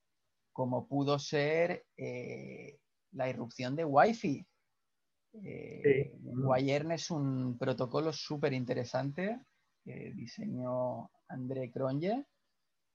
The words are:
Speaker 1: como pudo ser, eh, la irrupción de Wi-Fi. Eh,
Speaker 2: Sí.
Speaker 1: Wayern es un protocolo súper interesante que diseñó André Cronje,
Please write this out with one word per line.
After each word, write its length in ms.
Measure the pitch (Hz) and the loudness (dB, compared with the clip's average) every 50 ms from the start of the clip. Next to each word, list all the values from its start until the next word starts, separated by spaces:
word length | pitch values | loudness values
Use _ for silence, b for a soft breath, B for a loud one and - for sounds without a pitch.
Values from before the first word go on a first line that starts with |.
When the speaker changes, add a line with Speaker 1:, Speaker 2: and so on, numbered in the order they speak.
| _ _ _ _ _ _ _ _ _ _ - | _ _ _ _ _ _ _ _ _ _ -4
Speaker 1:
como 340 | - 127 123 127 123 - | -2 -2 0 0 -2 -2
pudo 300 | - 139 139 139 139 143 | -2 0 2 2 4 2
ser, 680 | 139 143 - 156 143 143 151 160 165 170 170 180 - - _ _ | 2 0 0 2 2 4 4 4 4 4 2 0 -4 -10 _ _
eh, 800 | - 131 127 123 123 123 - 123 135 135 135 131 147 143 - - _ _ _ _ _ _ _ - | -8 -8 -6 -6 -6 -8 -8 -8 -10 -10 -12 -12 -14 -14 -16 -20 _ _ _ _ _ _ _ -6
la 140 | 135 127 131 | -4 -2 -2
irrupción 460 | 123 - 127 117 - - 127 127 139 | -2 -4 -8 -8 -6 -4 -4 -2 -2
de 100 | 160 165 | -2 0
Wi-Fi. 600 | 147 135 143 175 220 226 - - 165 135 - - - _ _ _ _ _ _ _ _ _ _ _ _ _ _ _ _ - 214 190 | 6 8 8 8 8 6 2 0 0 0 -2 -4 -12 _ _ _ _ _ _ _ _ _ _ _ _ _ _ _ _ -18 -14 -12
Eh, 680 | - - - - - - - - 143 135 135 139 135 - | -12 -10 -10 -10 -12 -4 4 6 6 6 6 4 0 -6
Speaker 2:
Sí. 160 | - 131 127 | -12 -12 -6
Speaker 1:
Wayern 640 | 123 127 131 131 127 131 135 131 139 147 151 160 | -2 0 4 4 4 4 4 4 2 2 2 0
es 180 | 170 151 - - | -2 -2 -2 -2
un 480 | 175 147 139 135 131 127 127 127 120 | -2 0 0 0 0 0 0 -2 -2
protocolo 560 | - 135 131 123 - 131 117 131 147 156 160 147 | 0 0 0 0 0 0 0 0 0 0 0 -2
súper 400 | - - - 156 147 156 143 131 | -2 -4 -6 -2 0 0 2 2
interesante 880 | 131 120 123 127 127 120 - - 131 135 143 143 180 185 208 240 254 - _ _ _ _ _ _ _ - | 0 0 -2 -2 -2 -2 -2 -2 -2 -2 -2 -2 -2 -2 -2 -4 -6 -10 _ _ _ _ _ _ _ -16
que 280 | - - - - - - | -14 -12 -10 -10 -10 -10
diseñó 960 | - 120 - - - - - 123 123 123 123 127 127 127 123 123 117 - - _ _ _ | -10 -10 -10 -10 -10 -8 -6 -6 -4 -4 -2 -2 -2 -2 -2 -4 -6 -10 -14 _ _ _
André 440 | - 143 131 127 127 135 131 131 117 | -12 -10 -8 -6 -4 -4 -4 -6 -4
Cronje, 540 | - 147 135 131 135 143 165 190 226 269 294 - _ _ _ _ _ _ _ _ _ _ _ _ | -2 -2 0 0 0 0 0 0 0 -2 -4 -8 _ _ _ _ _ _ _ _ _ _ _ _